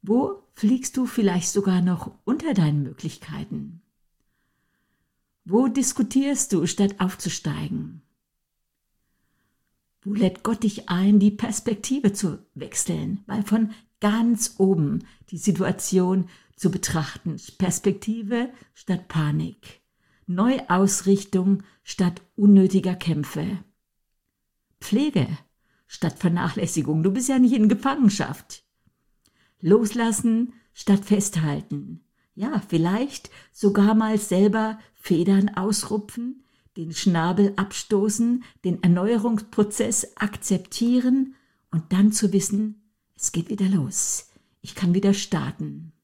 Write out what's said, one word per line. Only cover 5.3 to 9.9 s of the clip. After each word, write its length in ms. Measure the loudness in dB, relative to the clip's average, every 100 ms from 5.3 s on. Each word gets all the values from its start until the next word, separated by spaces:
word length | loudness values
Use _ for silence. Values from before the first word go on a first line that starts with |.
| _ 0
Wo 220 | 2 2
diskutierst 840 | 0 -2 0 0 0 0 -2 0
du, 140 | 0 0
statt 300 | 0 0 0
aufzusteigen? 1000 | -4 -4 -8 -6 -6 -6 -6 -8 -10 -14 _ _ _ _ _ _ _ _ _ _ _ _ _ _ _ _ _ _ _